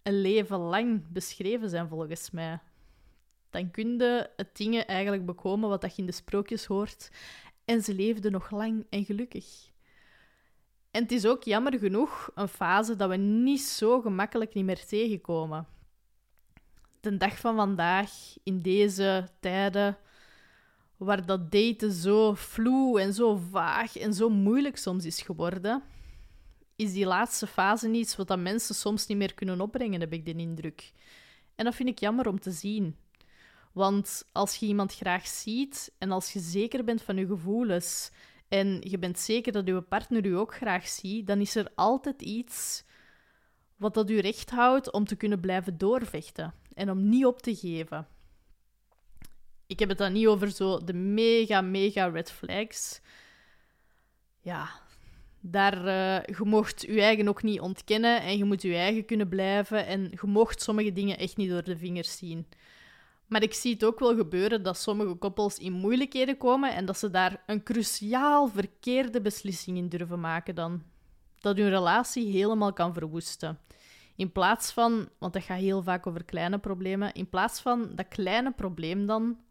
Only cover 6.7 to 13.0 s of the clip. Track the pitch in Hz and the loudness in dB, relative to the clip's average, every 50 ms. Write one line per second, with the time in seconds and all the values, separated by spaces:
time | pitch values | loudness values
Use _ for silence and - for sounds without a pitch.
6.7 | 190 202 208 - - - - - - - - - - - - - - _ _ - | -2 -2 -4 -4 -8 -14 -20 -20 -20 -20 -20 -20 -20 -20 -20 -20 -20 _ _ 0
7.7 | 233 226 208 214 196 190 196 226 226 214 190 208 190 185 - - 214 202 220 226 | 0 0 0 0 -2 0 0 0 0 0 0 -2 -2 -2 -4 -6 -6 -6 -4 -4
8.7 | 220 220 - - - 202 202 - 202 208 247 247 - - - - - - - _ | -4 -4 -6 -4 -4 -4 -2 -2 -4 -6 -6 -8 -10 -12 -14 -16 -20 -20 -20 _
9.7 | _ _ _ _ _ _ _ _ _ _ _ _ _ _ _ _ _ _ _ _ | _ _ _ _ _ _ _ _ _ _ _ _ _ _ _ _ _ _ _ _
10.7 | _ _ _ _ - 226 240 220 240 240 190 220 262 254 - 226 202 226 254 285 | _ _ _ _ -4 -2 0 0 2 2 4 4 2 2 2 0 0 2 2 0
11.7 | 262 220 208 190 190 220 302 294 - - - - - - 202 185 - - 185 170 | 0 0 0 0 2 2 0 0 -2 -8 -12 -10 -6 -6 -6 -6 -4 -2 0 2
12.7 | 185 208 220 226 226 190 | 2 2 2 0 0 0